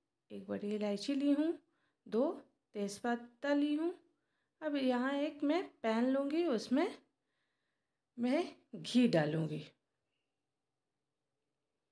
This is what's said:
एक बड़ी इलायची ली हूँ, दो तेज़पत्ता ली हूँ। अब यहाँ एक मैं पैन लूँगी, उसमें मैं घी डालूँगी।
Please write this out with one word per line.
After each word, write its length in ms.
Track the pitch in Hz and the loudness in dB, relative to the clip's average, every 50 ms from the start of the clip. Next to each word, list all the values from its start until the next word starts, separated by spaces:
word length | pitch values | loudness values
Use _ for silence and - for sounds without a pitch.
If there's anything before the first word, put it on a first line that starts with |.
| _ _ _ _ _ - | _ _ _ _ _ -18
एक 160 | 208 202 190 196 | -16 -14 -8 -6
बड़ी 260 | 202 190 202 208 214 | -6 -4 -4 -4 -4
इलायची 400 | 208 208 208 202 202 - - 269 | -2 -2 -2 -4 -4 -2 -2 -2
ली 180 | 269 285 285 285 | 0 2 2 2
हूँ, 200 | 294 311 330 349 - _ _ _ _ _ _ _ _ - | 4 2 0 0 -2 _ _ _ _ _ _ _ _ -12
दो 240 | - 196 220 269 330 349 - - _ _ _ _ _ - | -4 0 0 2 0 0 -4 -10 _ _ _ _ _ -6
तेज़पत्ता 800 | 208 202 196 202 - - 240 240 233 240 - - _ - 285 285 | -4 -4 -4 -4 -4 -2 -2 -2 -2 -4 -10 -14 _ -2 0 2
ली 200 | 285 285 294 294 | 2 2 2 0
हूँ। 180 | 302 320 349 370 - _ _ _ _ _ _ _ _ _ _ _ - 320 | 0 -2 -2 -4 -6 _ _ _ _ _ _ _ _ _ _ _ -8 -6
अब 140 | 311 294 | -4 -2
यहाँ 360 | 277 269 254 247 240 247 269 285 | 0 2 2 2 2 0 0 0
एक 300 | 277 285 302 294 - - | 0 -2 -2 -4 -2 0
मैं 180 | 277 311 359 403 - - _ - | 0 2 0 0 -4 -8 _ -2
पैन 260 | 220 220 226 240 262 | 0 2 2 2 2
लूँगी, 360 | 262 277 277 285 302 330 349 | 2 2 0 0 0 0 0
उसमें 480 | 330 247 208 - - 247 277 339 453 - - _ _ _ _ _ _ _ _ _ _ _ _ _ _ _ _ _ _ _ _ _ _ _ 240 | 2 0 -2 -2 0 0 2 2 0 -2 -8 _ _ _ _ _ _ _ _ _ _ _ _ _ _ _ _ _ _ _ _ _ _ _ -4
मैं 260 | 233 247 262 - - - - - _ _ - | -2 0 0 0 0 -2 -6 -14 _ _ -16
घी 300 | 180 156 - - 240 247 208 | -12 -6 0 4 4 4 6
डालूँगी। 560 | 165 165 147 151 151 156 160 151 151 156 - - - _ _ _ _ _ _ _ _ _ _ _ _ _ _ _ _ _ _ _ _ _ _ _ _ _ _ _ _ _ _ _ _ _ _ _ _ _ _ _ _ _ _ _ | 6 4 2 2 0 -2 -2 -2 -4 -8 -10 -12 -18 _ _ _ _ _ _ _ _ _ _ _ _ _ _ _ _ _ _ _ _ _ _ _ _ _ _ _ _ _ _ _ _ _ _ _ _ _ _ _ _ _ _ _